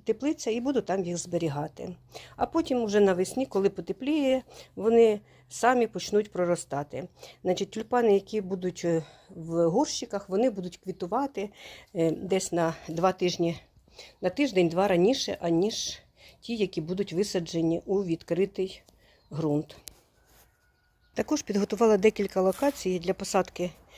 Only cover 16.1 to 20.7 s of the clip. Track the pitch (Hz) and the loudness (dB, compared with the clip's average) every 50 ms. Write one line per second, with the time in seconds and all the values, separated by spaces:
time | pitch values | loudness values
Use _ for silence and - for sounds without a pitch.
16.1 | _ _ - - - _ - - 240 214 196 180 - 170 151 160 180 190 196 - | _ _ -20 -20 -20 _ -10 -6 -4 -2 -2 -2 -2 -4 -6 -4 -4 -4 -4 -4
17.1 | 160 175 208 208 - 185 170 - - 170 165 160 165 175 - - 190 202 196 175 | -2 -2 -2 -2 -2 -4 -4 -2 -2 0 0 0 0 -2 -2 -2 -2 -2 0 -2
18.1 | 165 - - - 170 170 196 196 - - 185 190 - - _ _ - _ _ _ | -4 -4 -4 -4 -2 0 0 -2 -2 -4 -6 -6 -6 -12 _ _ -20 _ _ _
19.1 | _ _ _ - - 147 160 151 147 147 156 - - - - - - _ _ _ | _ _ _ -12 -6 -4 -2 0 0 0 -2 -4 -12 -20 -20 -20 -20 _ _ _
20.1 | _ _ _ _ _ _ _ _ _ _ _ _ | _ _ _ _ _ _ _ _ _ _ _ _